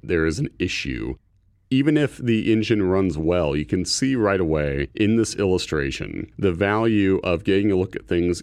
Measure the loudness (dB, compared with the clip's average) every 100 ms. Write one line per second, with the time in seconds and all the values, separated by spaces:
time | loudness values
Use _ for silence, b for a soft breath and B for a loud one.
0 | -4 0 0 -2 -6 -4 -4 -4 -6 -6
1 | -8 -10 _ _ _ _ _ 2 4 4
2 | 0 -2 0 2 2 2 2 2 2 2
3 | 0 0 0 2 2 0 -2 -2 -2 -2
4 | 0 2 2 2 0 0 0 -2 -4 0
5 | 2 2 0 0 0 0 -2 -4 -4 -6
6 | -8 -10 -12 -2 -2 0 0 0 2 2
7 | 2 0 0 -2 0 0 2 0 -2 -6
8 | -4 0 0 -2